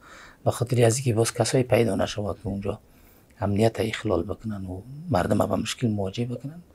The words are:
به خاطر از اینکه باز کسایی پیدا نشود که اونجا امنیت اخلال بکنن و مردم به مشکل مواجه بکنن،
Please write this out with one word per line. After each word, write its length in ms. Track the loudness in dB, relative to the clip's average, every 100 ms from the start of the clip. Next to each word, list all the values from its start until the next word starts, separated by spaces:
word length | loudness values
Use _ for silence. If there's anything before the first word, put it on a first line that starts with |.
| -18 -20 -20 -6
به 60 | -2
خاطر 340 | 0 0 4
از 120 | 6 4
اینکه 180 | 2
باز 200 | 2 2
کسایی 300 | 0 0 2
پیدا 300 | 4 4 4
نشود 420 | 2 -2 -2 -6 -6
که 40 | -6
اونجا 320 | -6 -6 -8 -10 -20 -20 -20 _ -6
امنیت 400 | -2 2 2 2
اخلال 420 | -2 -2 -2 0
بکنن 440 | -2 -6 -8 -8 -8
و 140 | -10 -12 -12 -2
مردم 280 | 0 2 2
به 180 | 2 0
مشکل 320 | -2 -2 -2
مواجه 360 | 0 -2 -4
بکنن، 380 | -6 -6 -10 -14 -18